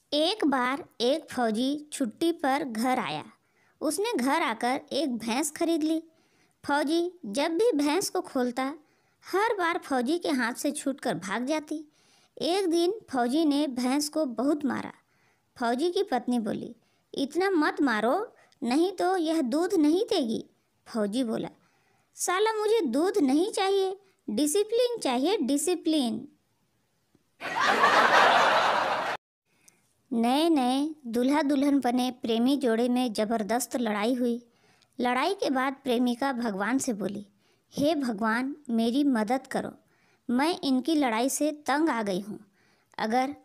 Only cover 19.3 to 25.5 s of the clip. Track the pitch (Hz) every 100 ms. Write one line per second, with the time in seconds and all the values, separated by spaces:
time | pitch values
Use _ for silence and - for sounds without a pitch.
19.3 | 320 254 285 359 381 294 349 480 392 226
20.3 | 220 - _ _ _ - 233 208 233 233
21.3 | 226 - - _ _ _ _ _ - -
22.3 | 370 440 427 427 453 302 262 370 427 269
23.3 | 302 415 - 381 392 381 392 _ _ -
24.3 | 214 294 403 427 466 494 466 285 247 302
25.3 | 427 240